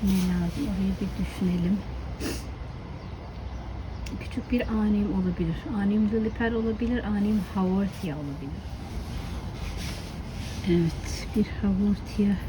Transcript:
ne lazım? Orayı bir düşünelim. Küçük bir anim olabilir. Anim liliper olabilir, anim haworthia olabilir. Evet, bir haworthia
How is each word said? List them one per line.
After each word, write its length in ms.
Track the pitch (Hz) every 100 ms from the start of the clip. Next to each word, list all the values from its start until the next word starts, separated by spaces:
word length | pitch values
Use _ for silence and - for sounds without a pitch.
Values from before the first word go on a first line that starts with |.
ne 300 | 208 190 180
lazım? 300 | 180 175 -
Orayı 300 | 285 190 196 190
bir 240 | 190 - 180
düşünelim. 520 | - 185 180 175 202 - - - - 92 - - - - - - - - - - - - - - - - - - 196
Küçük 320 | - - -
bir 100 | 240
anim 520 | 240 220 214 208 202
olabilir. 420 | 190 185 175 165 165 302 226
Anim 320 | 196 208 214
liliper 400 | 226 220 - 233
olabilir, 520 | 233 226 220 233 240
anim 380 | 202 208 208 214 180 196
haworthia 600 | 185 190 196 - 185 143
olabilir. 500 | 143 139 143 - - - - - - - - - - - - - - - - - - - - - -
Evet, 600 | 175 165 - - - - -
bir 100 | 214 -
haworthia 760 | 202 190 208 202 - - 202 190